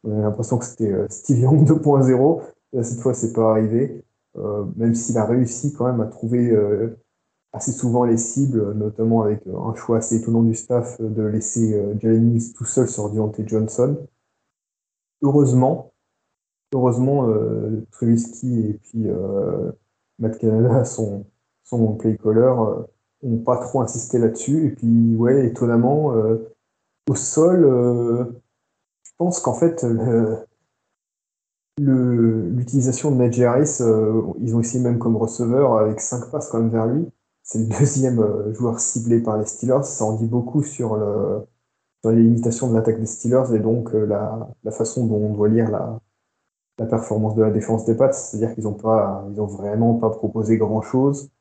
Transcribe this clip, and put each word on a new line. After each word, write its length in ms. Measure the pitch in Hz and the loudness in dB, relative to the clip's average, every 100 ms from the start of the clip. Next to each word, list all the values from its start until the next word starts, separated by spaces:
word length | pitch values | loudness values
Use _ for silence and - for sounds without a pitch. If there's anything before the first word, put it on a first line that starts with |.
| 113 | -4
On 80 | |
avait 80 | 107 | -2
l'impression 360 | 107 104 113 120 | -2 -2 -4 -4
que 60 | |
c'était, 260 | - - 110 | -4 -4 -2
euh, 120 | 95 - | -2 -4
Steve 300 | - - 127 | -8 0 2
Young 260 | 127 147 151 | 4 6 6
<laughs> 20 | |
deux 140 | 151 | 4
point 200 | 147 139 | 4 4
zéro. 400 | 131 127 143 - - _ _ | 4 4 4 2 -6 _ _
Là, 100 | 131 | -6
cette 180 | 117 117 | -4 -2
fois, 120 | 131 | -2
c'est 200 | 120 113 | -2 -2
pas 180 | 117 110 | 2 2
arrivé. 540 | 110 110 113 135 - _ _ _ - | 2 2 0 -2 -6 _ _ _ -10
Euh, 260 | 104 104 95 104 | -6 -6 -6 -2
même 180 | 117 117 | 0 0
s'il 220 | - 113 | -2 -2
a 80 | 110 | 0
réussi 480 | 123 120 - 143 | 0 0 -2 -6
quand 140 | - 123 | -2 -2
même 120 | 117 | -2
à 60 | 104 | -4
trouver, 440 | - 113 123 120 | -6 -4 0 2
euh, 460 | 107 104 101 113 - _ _ _ _ _ | 2 2 0 -4 -8 _ _ _ _ _
assez 220 | 110 - | -10 -8
souvent 320 | 117 123 123 123 | -4 -2 2 2
les 100 | 113 | 0
cibles, 580 | - - 139 117 101 104 | 0 -2 0 0 -2 -4
notamment 480 | 107 107 113 113 | -6 -2 2 2
avec, 220 | 107 107 - | 2 -2 -6
euh, 100 | 92 | -8
un 180 | 110 110 | -8 -8
choix 220 | - 113 | -2 -2
assez 180 | - 113 | 0 -2
étonnant 280 | 113 113 | 0 2
du 100 | 117 110 | 2 0
staff, 420 | - 123 117 - | -2 -2 -2 -8
euh, 80 | 110 | -6
de 140 | 107 | -2
laisser, 500 | 107 107 - 117 110 | -2 -2 -4 -2 0
euh, 260 | 104 101 107 | 0 -2 -2
Jalen 240 | 113 113 | 2 4
Mills 300 | 117 117 117 | 4 2 -2
tout 100 | - | -10
seul 240 | 117 - 120 | -4 0 0
sur 220 | - 104 | -2 -4
Deontay 360 | 107 107 107 107 | -2 -4 -4 -4
Johnson. 520 | 110 110 - 131 147 - _ _ _ _ _ _ _ _ _ _ _ | -2 -2 0 0 0 -8 _ _ _ _ _ _ _ _ _ _ _
Heureusement, 680 | 143 147 131 123 127 170 - _ _ _ _ _ _ _ _ | 2 4 4 4 2 0 -8 _ _ _ _ _ _ _ _
heureusement, 540 | 135 123 117 131 139 120 | 0 0 2 2 2 2
euh, 580 | 107 110 110 107 110 - | 0 0 -4 -4 -6 -8
Trubisky 760 | - 117 117 - - 127 117 107 | -4 2 2 0 -8 -4 -2 -2
et 40 | 104 | -6
puis, 340 | _ 113 107 | _ -6 -4
euh, 600 | 98 98 98 95 92 - - _ _ _ - | -4 -4 -2 -2 -4 -6 -10 _ _ _ -6
Matt 180 | 113 - | -6 -2
Canada, 480 | 113 110 120 120 120 | 0 2 4 2 0
son, 400 | - 107 98 98 _ _ _ | -4 -6 -6 -12 _ _ _
son 320 | _ 120 110 107 | _ 0 0 0
play 200 | 110 107 | -2 0
caller, 260 | 110 110 | 2 4
euh, 420 | 127 123 107 - - _ _ _ | 4 4 0 -4 -10 _ _ _
ont 140 | 131 113 | -4 -2
pas 200 | 123 120 | 0 -2
trop 240 | - 135 | 0 -2
insisté 380 | 120 - - 123 | -2 -6 -2 2
là-dessus. 480 | 113 113 - 151 156 | 2 0 -2 0 0
Et 20 | |
puis, 460 | - 117 117 117 113 | -2 2 4 4 2
ouais, 320 | 120 139 120 | 2 4 2
étonnamment, 680 | 117 120 117 120 147 151 113 | 0 2 2 2 2 2 0
euh, 380 | 110 110 - _ _ _ _ _ - | 0 -2 -4 _ _ _ _ _ -4
au 60 | - | -4
sol, 500 | - 156 165 185 147 | -2 2 4 6 6
euh, 600 | 123 123 120 120 120 120 120 _ _ _ _ _ _ | 6 2 2 0 0 -2 -8 _ _ _ _ _ _
je 80 | - _ | -20 _
pense 220 | 180 175 | -4 -2
qu'en 160 | 131 117 | -4 0
fait, 260 | 170 165 | 0 0
le, 560 | 120 113 117 117 110 110 - _ _ _ _ _ _ _ _ _ _ _ _ - | -2 0 2 2 2 -2 -10 _ _ _ _ _ _ _ _ _ _ _ _ -2
le, 680 | 139 131 123 120 117 110 87 | 2 2 2 4 2 2 -2
l'utilisation 600 | 123 123 139 127 120 151 | -4 0 0 0 0 0
de 60 | 127 | 2
Najee 300 | 123 117 123 | 2 4 2
Harris, 320 | 123 151 - | 4 0 0
euh, 400 | 117 110 110 113 - - | 2 4 2 0 -2 -6
ils 140 | 117 117 | -2 0
ont 40 | |
essayé 240 | 117 127 | 0 -2
même 160 | 123 117 | 0 0
comme 180 | 117 110 | 0 0
receveur 560 | 110 - 117 127 135 110 | -2 -2 0 2 4 4
avec 200 | 107 107 | 2 -2
cinq 300 | - 123 - | -6 -8 -6
passes 200 | 113 - | -8 -4
quand 100 | 113 | -2
même 100 | 113 | 0
vers 160 | 113 113 | 0 0
lui. 220 | 139 170 _ _ _ | -2 -4 _ _ _
C'est 160 | - 113 | -8 -4
le 220 | 113 104 | -4 2
deuxième, 400 | 143 135 131 120 | 2 2 0 2
euh, 340 | 104 98 104 | 2 0 -4
joueur 260 | 110 120 117 | -4 -4 -2
ciblé 420 | - 117 117 117 | -4 -4 0 2
par 180 | 113 107 | 2 -2
les 60 | 104 | -4
Steelers. 380 | - 120 131 143 | -4 0 0 0
Ça 200 | - 107 | -4 -4
en 100 | 110 | -2
dit 100 | 113 | -2
beaucoup 340 | 120 117 151 | -2 -2 -2
sur 360 | 139 - 117 107 | -2 -6 -4 -2
le, 420 | 104 101 98 104 - _ _ _ _ _ | -2 -2 -2 -4 -8 _ _ _ _ _
sur 80 | 113 | 2
les 100 | 113 | 6
limitations 480 | 113 117 117 110 127 | 6 4 0 -2 0
de 60 | 113 | 2
l'attaque 240 | 113 110 | 0 -2
des 80 | 110 | -6
Steelers 480 | - 120 127 120 110 | -6 0 2 2 0
et 40 | |
donc, 360 | 110 117 - 110 | 0 -2 0 -2
euh, 100 | 104 | 0
la, 420 | 101 107 110 113 - | -2 -4 -8 -12 -10
la 80 | 107 | -10
façon 360 | - 147 - 113 | -6 -6 -2 -2
dont 100 | 107 | 0
on 160 | 107 | -2
doit 160 | 104 107 | 0 2
lire 220 | 110 113 | 2 2
la, 280 | 104 131 113 _ _ _ _ _ _ _ - | -2 -6 -10 _ _ _ _ _ _ _ -10
la 60 | 113 | -4
performance 480 | 113 - 107 107 110 | -4 -2 -2 0 2
de 80 | |
la 80 | 110 | 2
défense 340 | 107 104 110 117 | 2 -2 -2 0
des 100 | 117 | 2
Pats. 160 | 135 | 2
C'est-à-dire 440 | - - 107 113 - | 0 -8 -6 -4 -4
qu'ils 120 | 110 | -8
ont 60 | |
pas, 540 | 98 110 110 98 95 101 | -4 0 2 0 -4 -10
ils 80 | 101 | -8
ont 60 | 104 | -8
vraiment 500 | 98 104 107 117 113 | -6 -4 0 2 2
pas 140 | 113 | 0
proposé 480 | - 110 113 110 113 | -2 -6 -4 0 2
grand-chose. 720 | 104 110 - 127 139 143 - _ | 2 -2 -2 0 0 -2 -10 _